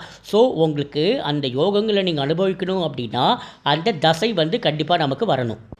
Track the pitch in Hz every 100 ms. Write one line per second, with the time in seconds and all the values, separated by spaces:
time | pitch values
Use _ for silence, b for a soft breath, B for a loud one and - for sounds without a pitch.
0 | B B - 208 254 165 160 143 143 147
1 | 175 277 147 147 135 127 185 202 220 202
2 | 185 151 139 165 190 190 185 190 160 127
3 | 117 120 165 247 B B 143 151 202 165
4 | 160 160 233 175 156 240 156 151 151 175
5 | 143 135 208 131 120 107 - -